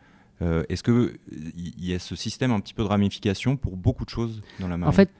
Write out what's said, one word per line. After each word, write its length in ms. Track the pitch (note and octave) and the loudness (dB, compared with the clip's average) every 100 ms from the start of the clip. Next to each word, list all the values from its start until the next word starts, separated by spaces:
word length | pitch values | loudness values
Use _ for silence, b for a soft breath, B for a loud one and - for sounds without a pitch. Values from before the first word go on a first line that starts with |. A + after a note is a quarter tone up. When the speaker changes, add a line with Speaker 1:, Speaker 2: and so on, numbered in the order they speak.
| b b b - | b b b -4
Speaker 1:
euh, 220 | F2 E2 - | 0 0 0
est-ce 140 | F2+ | -2
que 320 | - A#2+ A#2 - - | 2 2 2 -4 -14
il 540 | - D#2+ E2 F2 - | -12 -12 -10 -10 -6
y, 80 | E3+ | -4
y 20 | |
a 60 | F2+ | -4
ce 160 | - F#2 | -4 -8
système 340 | A2+ - C3 | -8 -2 0
un 80 | G#2+ | 0
petit 160 | - | -4
peu 80 | - | -4
de 60 | G2+ | 2
ramification 680 | G2+ G2+ - G#2 F#2+ B2 C3+ | 4 2 2 -2 0 0 0
pour 200 | - F#2 | -2 -2
beaucoup 280 | A#2+ - | -2 -2
de 60 | A2+ | -6
choses 320 | A2+ A#2 A2 - - | -4 -4 -6 -12 -8
dans 80 | G2 | -4
la 100 | E3+ | 0
marine ? 140 | D3+ | 4
Speaker 2:
En 20 | |
fait, 180 | F3+ G3 | 6 6